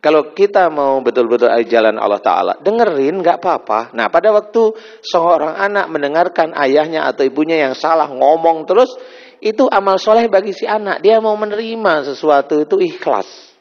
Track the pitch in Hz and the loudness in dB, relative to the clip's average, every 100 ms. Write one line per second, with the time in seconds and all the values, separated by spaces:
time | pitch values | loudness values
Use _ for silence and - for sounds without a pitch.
0 | 151 156 147 - 202 202 175 151 139 135 | 2 2 0 0 0 2 0 0 0 0
1 | 123 120 117 120 120 117 113 117 110 107 | 0 0 0 2 2 2 0 2 2 0
2 | 101 101 - 92 90 90 - 226 226 151 | -2 0 0 0 0 -2 -2 0 0 0
3 | 135 185 170 180 190 147 - 110 117 117 | -2 0 -2 0 -2 -4 -2 -4 -4 -4
4 | 107 - 208 208 208 226 220 220 - - | 0 2 2 0 0 0 0 -2 -16 -20
5 | - 180 165 165 151 180 196 202 170 160 | -4 -2 2 2 0 -4 -2 -2 -4 -4
6 | 143 156 180 - 165 - 139 139 156 160 | -2 0 0 0 -2 0 0 2 0 -2
7 | 143 127 139 135 156 160 135 131 156 165 | -4 0 -2 0 -2 0 0 -2 0 0
8 | 147 131 135 160 165 160 156 190 254 - | 0 0 2 4 2 -2 0 2 2 -2
9 | - - - _ 214 214 262 202 196 190 | -20 -20 -20 _ -6 0 2 2 0 0
10 | - 220 233 196 202 180 - 214 202 175 | 2 2 4 0 0 -6 -4 -4 -4 0
11 | 190 220 220 214 214 208 226 226 208 156 | 2 2 2 -2 -4 -6 -6 -4 0 0
12 | 139 131 156 143 139 151 151 196 180 - | -2 -4 2 2 2 -2 0 0 -2 -4
13 | - 113 95 - - _ | -4 -4 -4 -14 -20 _